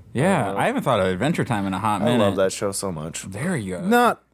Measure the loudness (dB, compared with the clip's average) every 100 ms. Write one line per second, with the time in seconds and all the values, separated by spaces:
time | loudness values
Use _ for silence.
0 | -8 -2 2 2 0 0 0 0 0 2
1 | 2 2 0 0 -2 -2 -2 -2 0 0
2 | 2 2 2 2 0 0 -4 -4 -4 -6
3 | -8 -10 -10 -6 -4 -4 -4 -4 2 4
4 | 4 0 _